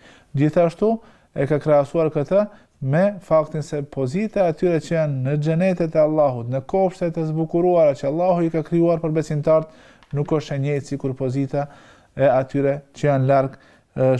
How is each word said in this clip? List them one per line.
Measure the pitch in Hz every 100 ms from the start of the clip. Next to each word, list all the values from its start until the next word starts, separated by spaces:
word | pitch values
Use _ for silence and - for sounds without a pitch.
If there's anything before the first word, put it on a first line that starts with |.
| - - _ 135
Gjithashtu | 151 175 170 - 214 226 - _ _
e | - 139
ka | 151
krahasuar | 156 147 139 170 156
këtë | 151 143 190 208 - _ _
me | 131 151 196 202
faktin | - 160 151 156
se | 147 151
pozita | 143 - 127 170 214 202
e | 180
atyre | 156 180 165
që | -
janë | 165 151 135
në | 131 147
xhenetet | 151 160 190 175 165 160
e |
Allahut, | 151 156 143 123 117
në | 131 -
kopshtet | 190 190 - 170 165
e | 156
zbukuruara | 156 160 170 180 175 156 135
që | 139
Allahu | 156 180 175
i | 165
ka | 165 151
krijuar | 170 170 165
për | 165 156
besimtarët, | 156 151 151 160 160 - - _ _
nuk | 139 147 156
është | 143
e | 139
njëjtë | 139 143 131
sikur | 135 135 127
pozita | 131 135 135 147 147 - - - _
e | - 135
atyre | 127 135 139 139 143 -
që | - 147
janë | 135 131
larg, | 139 135 -
e, | _ _ _ - 131